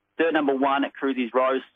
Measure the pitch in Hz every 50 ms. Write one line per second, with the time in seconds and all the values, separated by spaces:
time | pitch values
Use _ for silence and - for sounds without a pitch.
0 | _ _ _ - 160 165 151 156 147 139 139 131 135 139 135 139 139 - - -
1 | 143 135 131 123 123 113 113 127 127 131 131 131 - - _